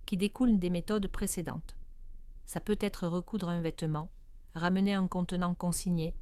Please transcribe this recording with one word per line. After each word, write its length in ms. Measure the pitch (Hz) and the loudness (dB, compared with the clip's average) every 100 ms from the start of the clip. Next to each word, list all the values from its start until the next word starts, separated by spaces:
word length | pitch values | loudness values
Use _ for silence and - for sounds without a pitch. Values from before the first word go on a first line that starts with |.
qui 120 | - 185 | -4 0
découlent 420 | 208 - 254 208 | 0 4 6 6
des 100 | 175 | 4
méthodes 400 | 175 170 214 190 | 0 0 0 0
précédentes. 680 | - 196 - 160 160 - - - - - - - - | 0 -2 -2 -4 -6 -8 -10 -12 -12 -12 -12 -12 -14
Ça 160 | - 170 | -8 -4
peut 180 | - 208 | 0 2
être 260 | 202 - 175 | 0 -2 -2
recoudre 420 | 175 175 214 175 | -2 -2 -2 0
un 120 | 175 | 0
vêtement, 500 | 165 156 160 151 170 - - - - | 0 0 -2 -2 -4 -12 -18 -18 -12
ramener 400 | 165 175 185 196 | -2 2 4 4
un 120 | 196 185 | 4 2
contenant 480 | 180 180 180 180 | 0 0 2 2
consigné, 600 | 175 180 170 185 170 160 - | 2 0 0 2 2 2 -2